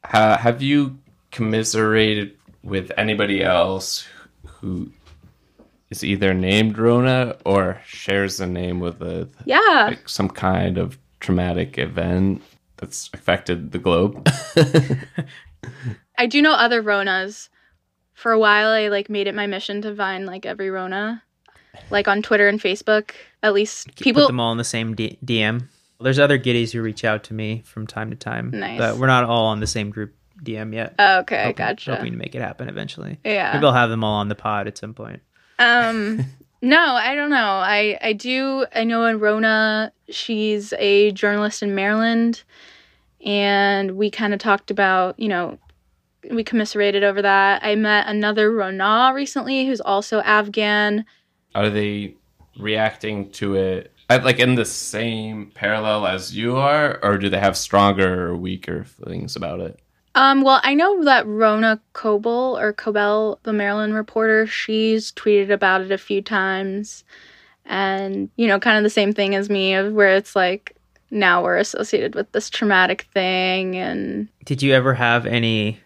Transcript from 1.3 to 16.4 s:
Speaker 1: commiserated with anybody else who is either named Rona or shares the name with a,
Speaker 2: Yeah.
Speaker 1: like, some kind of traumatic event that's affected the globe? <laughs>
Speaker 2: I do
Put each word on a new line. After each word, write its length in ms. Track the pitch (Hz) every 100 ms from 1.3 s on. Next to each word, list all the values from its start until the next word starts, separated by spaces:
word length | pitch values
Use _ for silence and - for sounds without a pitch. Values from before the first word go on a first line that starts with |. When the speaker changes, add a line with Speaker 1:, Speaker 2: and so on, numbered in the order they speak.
Speaker 1:
commiserated 1040 | - 110 110 110 110 107 110 110 104 98 _ _ _
with 280 | 92 98 90 -
anybody 460 | 107 104 101 98
else 640 | 90 90 87 95 - - - - - _ -
who 420 | - - 87 - _ - - - _ _ _ _ _ _
is 100 | -
either 300 | - 95 98
named 440 | 92 92 104 110 107
Rona 560 | 113 120 131 127 123 - -
or 360 | 98 90 95 -
shares 520 | - - 98 98 95
the 100 | 92
name 320 | 87 90 90
with 220 | 87 82
a, 260 | 85 87 85 _
Speaker 2:
Yeah. 440 | - 330 427 302 -
Speaker 1:
like, 180 | - -
some 200 | - -
kind 480 | - 95 92 90 92
of 180 | 87 - _ _
traumatic 580 | - 90 90 87 85 -
event 640 | 78 87 87 90 95 92 - _ _ -
that's 320 | - - -
affected 600 | - - 87 - 85 76
the 60 | 90
globe? 480 | 92 85 101 - - - - -
<laughs> 500 | 139 160 135 135 - - - - - _ - - 123 104 _ -
Speaker 2:
I 80 | 240
do 140 | 285